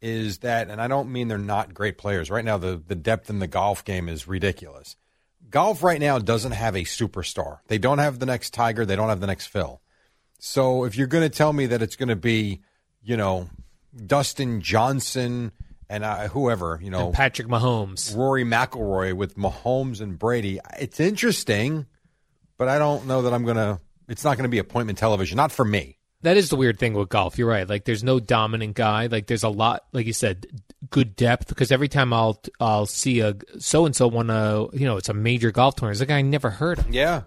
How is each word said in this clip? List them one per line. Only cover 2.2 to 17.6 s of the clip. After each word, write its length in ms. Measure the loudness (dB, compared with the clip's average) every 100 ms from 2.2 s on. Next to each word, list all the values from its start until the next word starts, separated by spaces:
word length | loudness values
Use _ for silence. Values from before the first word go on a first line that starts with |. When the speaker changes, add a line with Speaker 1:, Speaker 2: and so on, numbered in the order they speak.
| -2
Speaker 1:
Right 140 | -2
now, 120 | -2 -2
the, 260 | -2 -6 -6
the 80 |
depth 340 | -4 0 -2 -2
in 100 | -6
the 80 | -2
golf 380 | 0 0 0
game 240 | -4 -4 -4
is 180 | -8 -8
ridiculous. 720 | -2 -2 -2 -10 -20 -20 -20 _ _ _ _ -2
Golf 320 | 2 2 2
right 180 | 2 2
now 180 | 2 2
doesn't 340 | 2 0 -2
have 220 | -2 -2
a 100 | -2
superstar. 720 | -4 -4 -4 -4 -6 -6 -6 -10 -4
They 80 | 0
don't 220 | 2 2
have 200 | 2 0
the 60 | -4
next 280 | -4 -4
Tiger. 320 | -2 0 0 0
They 100 | 0
don't 140 | 0
have 100 | 0
the 60 | -2
next 200 | -6 -6
Phil. 340 | -4 -4 -8 _ _ _ _ _ _
So 460 | -4 0 2 2
if 120 | -2 -2
you're 100 | 0
gonna 220 | 2 2
tell 240 | 2 2
me 140 | 2 0
that 160 | 0
it's 140 | -2 -2
gonna 200 | -2 0
be, 460 | 2 0 0 -6 _ _ _ _
you 140 | -4 0
know, 300 | 0 0 -6 -16 -20 _ _ -18 0
Dustin 540 | 2 2 -2 -4 -4
Johnson 920 | 2 2 4 0 -2 -4 -2 -4 -8 -10 -20 -20 -10
and, 140 | -6
uh, 260 | -4 -4 -4
whoever, 520 | 0 0 0 -2 -6
you 80 | -4
know, 160 | -4 0
Speaker 2:
And 80 |
Patrick 320 | 2 0 0 -2
Mahomes. 680 | 0